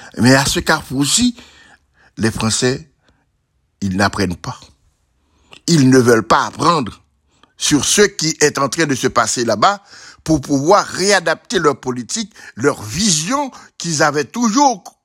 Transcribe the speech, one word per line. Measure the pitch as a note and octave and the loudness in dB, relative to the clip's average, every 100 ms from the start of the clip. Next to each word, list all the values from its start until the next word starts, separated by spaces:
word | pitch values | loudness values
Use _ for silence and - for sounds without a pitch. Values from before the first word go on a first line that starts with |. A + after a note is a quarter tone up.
| - - | -14 0
Mais | B2+ | 4
à | C3 C#3 | 4 2
ce | F3 | -2
carrefour | - D#3 - C3+ | -2 -2 -2 -4
aussi, | C#3 - B3 - - - - _ _ _ _ - | 0 0 0 -2 -12 -20 -20 _ _ _ _ -4
les | A2 | -4
Français, | G#2+ A2+ A2 B2+ C3 - _ _ _ _ _ _ _ _ _ | -2 -4 0 -2 -2 -8 _ _ _ _ _ _ _ _ _
ils | G2 F#2 | -4 -2
n'apprennent | G2 - F#2 E2+ | -2 -2 -4 -6
pas. | - - - _ _ _ _ _ _ _ _ - - | -12 -14 -18 _ _ _ _ _ _ _ _ -10 0
Ils | E3+ C3 | 4 6
ne | C3 | 6
veulent | A#2+ A2+ G2+ | 6 4 2
pas | D#3 A2 | 0 0
apprendre | G2+ D3+ E3 G2+ - _ _ _ _ _ - | -2 0 0 -2 -10 _ _ _ _ _ -8
sur | - D3 - | 0 0 2
ce | - | 2
qui | G3+ - D#3 - | 2 0 -8 -2
est | D3 - | -2 -2
en | C#3 | -4
train | - D3+ | -2 -2
de | C3 | -2
se | B2 | -2
passer | A#2+ A2 - A2+ | 0 -2 -2 -2
là-bas | G#2 F3 G3+ _ - - - | 2 0 0 _ -20 -20 -10
pour | - D#3 | -2 -2
pouvoir | C3 C#3 D3 G3 D#3+ | 0 0 4 2 2
réadapter | - G3 G3 E3 D#3 - G#3 | -2 0 0 0 -4 -4 -2
leur | D3+ C3+ | -2 -2
politique, | C3 B2 A2 A3+ G#2 - - - | -6 -8 -8 -8 -10 -14 -20 -4
leur | C#3 B2+ | -2 -2
vision | G#2 C3 A3 D3+ E3 C#4 C4+ - - - | -6 -2 0 0 -2 -4 -4 -10 -20 -12
qu'ils | E3+ D3+ | -8 0
avaient | D#3 C#3+ C#3+ | 0 0 -4
toujours | A#3 A#3+ A3 D4 F3+ - - | -2 0 2 2 0 -8 -20